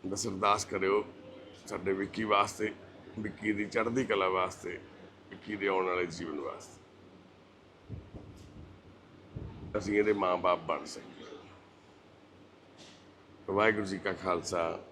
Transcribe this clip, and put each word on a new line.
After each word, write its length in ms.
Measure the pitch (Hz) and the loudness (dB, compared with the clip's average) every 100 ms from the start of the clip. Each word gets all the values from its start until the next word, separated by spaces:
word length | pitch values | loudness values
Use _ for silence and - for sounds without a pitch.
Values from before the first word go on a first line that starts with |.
| 95 | -4
ਬਸ 200 | 101 110 | -2 -2
ਅਰਦਾਸ 380 | 95 101 104 | 2 4 4
ਕਰਿਓ 400 | - 98 95 104 - - - - - - - | 2 0 4 4 2 -12 -18 -18 -18 -18 -10
ਸਾਡੇ 260 | 98 92 | -4 -2
ਵਿੱਕੀ 320 | 95 98 110 | 0 -2 -2
ਵਾਸਤੇ, 500 | 107 101 101 - 107 - - - - - | 4 4 4 0 -4 -4 -18 -20 -14 -8
ਵਿੱਕੀ 340 | 107 - 107 | -8 -2 0
ਦੀ 120 | 101 | 0
ਚੜ੍ਹਦੀ 400 | 104 117 113 120 | 0 0 2 0
ਕਲਾ 240 | 113 101 95 | 2 2 4
ਵਾਸਤੇ, 500 | 92 92 - 92 87 - - - - - | 4 0 -2 -10 -10 -14 -20 -20 -20 -18
ਵਿੱਕੀ 260 | 92 - 104 | -16 -8 -2
ਦੇ 100 | 98 | 2
ਆਉਣ 200 | 95 92 | 2 2
ਵਾਲੇ 200 | 90 90 | 2 0
ਜੀਵਨ 340 | 80 82 73 | -2 -6 -6
ਵਾਸਤੇ, 420 | 69 - - - - - - - - - - - - - - - - - - - - - - - - - - - - - - - - 104 | -6 -8 -14 -20 -20 -20 -20 -20 -20 -20 -20 -20 -20 -20 -14 -14 -14 -18 -16 -18 -18 -18 -18 -20 -20 -20 -20 -20 -14 -12 -12 -12 -6 -4
ਅਸੀਂ 200 | 98 104 | 2 4
ਇਹਦੇ 140 | 104 | 6
ਮਾਂ-ਬਾਪ 460 | 101 95 90 90 85 | 4 4 4 4 4
ਬਣ 260 | 82 76 | 2 -2
ਸਕੀਏ। 420 | - - - - - - - - - - - - - - - - - - - - - - - - - - - | -4 -12 -14 -16 -16 -16 -18 -20 -20 -20 -20 -20 -20 -20 -20 -20 -20 -20 -20 -20 -20 -20 -20 -20 -20 -14 0
ਵਾਹਿਗੁਰੂ 360 | 98 110 107 98 | 4 6 4 -2
ਜੀ 120 | 98 | -2
ਕਾ 140 | 98 | -2
ਖਾਲਸਾ 720 | 90 95 87 82 87 82 - - | -2 0 0 0 0 0 -2 -10